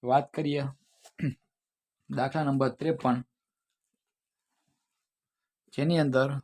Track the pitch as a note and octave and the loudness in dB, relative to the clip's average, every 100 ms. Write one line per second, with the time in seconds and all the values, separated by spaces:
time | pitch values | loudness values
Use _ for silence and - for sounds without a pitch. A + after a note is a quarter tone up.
0 | B2 C3 C#3+ - D3 C#3+ C#3 C3+ _ _ | 2 2 2 -4 -2 -2 -4 -8 _ _
1 | - _ D3 - _ _ _ _ _ _ | -20 _ -6 -6 _ _ _ _ _ _
2 | _ C3+ C3+ D#3 C#3+ C#3 C3 B2 D#3+ D#3+ | _ -4 -2 -2 0 2 0 0 -2 0
3 | C3+ B2 - _ _ _ _ _ _ _ | 0 0 -4 _ _ _ _ _ _ _
4 | _ _ _ _ _ _ _ _ _ _ | _ _ _ _ _ _ _ _ _ _
5 | _ _ _ _ _ _ _ - D3 E3+ | _ _ _ _ _ _ _ -4 0 2
6 | D3 C3 C3+ C#3 | 2 2 2 -2